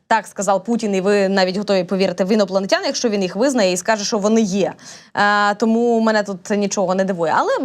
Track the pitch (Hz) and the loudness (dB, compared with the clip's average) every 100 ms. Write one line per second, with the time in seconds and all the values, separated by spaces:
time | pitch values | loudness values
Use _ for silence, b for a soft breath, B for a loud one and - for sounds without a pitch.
0 | - 220 208 - 196 196 214 233 214 190 | -2 -2 -2 -6 0 0 0 -2 0 0
1 | 190 202 190 196 185 185 208 196 175 190 | 2 2 2 2 0 -2 0 0 0 0
2 | 190 175 185 214 196 190 196 339 339 - | 0 0 0 2 2 0 0 -2 -2 -2
3 | 240 202 185 190 277 247 185 180 226 220 | -2 0 -2 0 0 2 2 0 -2 -2
4 | 202 220 208 226 208 196 156 - B B | -2 -2 2 2 2 0 -2 -4 B B
5 | B - 208 208 208 208 226 226 240 226 | B -2 2 2 0 0 0 2 2 2
6 | 220 214 202 180 - 208 202 208 185 190 | 2 0 -2 -6 -4 -2 -2 -2 -2 0
7 | 190 175 156 123 392 523 | -2 -2 0 0 0 -2